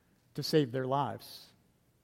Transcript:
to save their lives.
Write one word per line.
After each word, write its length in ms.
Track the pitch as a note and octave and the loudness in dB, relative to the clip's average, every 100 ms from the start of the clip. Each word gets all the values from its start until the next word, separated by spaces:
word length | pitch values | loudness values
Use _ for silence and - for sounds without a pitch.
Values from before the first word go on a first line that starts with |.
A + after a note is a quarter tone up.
| _ _ _ - | _ _ _ -8
to 80 | |
save 280 | C#3+ D#3+ C3+ | 2 4 4
their 140 | B2+ C3 | 0 0
lives. 600 | C#3 B2+ G#2 - - - _ _ _ _ _ | 0 0 -4 -12 -20 -20 _ _ _ _ _